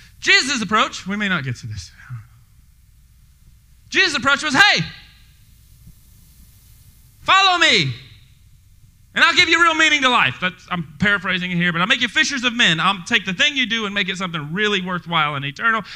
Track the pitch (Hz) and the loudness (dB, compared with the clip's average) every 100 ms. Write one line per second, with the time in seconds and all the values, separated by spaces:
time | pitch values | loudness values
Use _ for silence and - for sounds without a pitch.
0 | - - - 392 269 269 208 214 285 - | -20 -4 2 2 2 -4 0 0 0 -4
1 | 180 208 202 175 131 117 117 107 - - | -8 -4 -2 -2 -4 -8 -10 -12 -14 -18
2 | - 120 - - _ - - _ _ _ | -16 -16 -16 -20 _ -20 -20 _ _ _
3 | _ _ - _ - - _ _ - 311 | _ _ -20 _ -20 -20 _ _ -4 0
4 | 370 285 277 277 302 277 403 285 - - | 0 0 0 0 2 4 4 2 -2 -10
5 | - - - _ - - - - - - | -20 -20 -20 _ -20 -20 -20 -20 -20 -20
6 | - - - - - - - - - - | -20 -20 -20 -20 -20 -20 -20 -20 -20 -20
7 | - - - 370 392 349 311 226 135 113 | -20 -8 0 4 4 4 4 4 0 -4
8 | - - - - - - _ _ - _ | -14 -20 -20 -20 -20 -20 _ _ -20 _
9 | _ 208 320 330 339 330 339 311 311 294 | _ 2 2 4 2 4 2 4 2 2
10 | 262 240 139 - 185 180 - 180 156 147 | 2 2 0 -2 -6 -8 -8 -8 -8 -4
11 | 208 202 190 180 180 175 175 170 185 262 | -2 0 -2 -4 -2 -2 0 0 0 0
12 | 240 311 285 277 240 233 214 165 175 196 | 0 0 0 -2 -2 2 2 2 0 -2
13 | 170 233 185 180 294 277 240 226 208 202 | -2 -2 -2 -2 0 0 -2 -4 -4 -4
14 | 190 185 185 165 147 180 214 202 185 175 | -4 -4 -6 -6 -6 -2 -2 -2 -4 -6
15 | 170 170 151 143 143 143 226 220 - | -4 -2 0 -2 -6 -2 -2 -2 -4